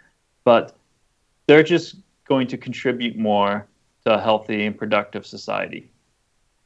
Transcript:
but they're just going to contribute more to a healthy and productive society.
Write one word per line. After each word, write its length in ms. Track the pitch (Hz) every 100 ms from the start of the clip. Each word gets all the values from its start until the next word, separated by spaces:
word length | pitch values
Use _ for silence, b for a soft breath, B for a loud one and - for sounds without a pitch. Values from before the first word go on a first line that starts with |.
| b b _ _
but 320 | - 117 87 _ _ _ _ _ _ _ -
they're 160 | 147
just 320 | 156 170 - - _ _ -
going 200 | 135 123
to 100 | 127
contribute 600 | 131 120 131 120 120 107
more 500 | 107 104 101 104 - _ _ _ 120
to 80 | 107
a 40 |
healthy 440 | 113 107 107 107 104
and 120 | 104
productive 480 | 107 104 104 104 -
society. 640 | 104 - 104 92 - - _ _ _ _ _ _ _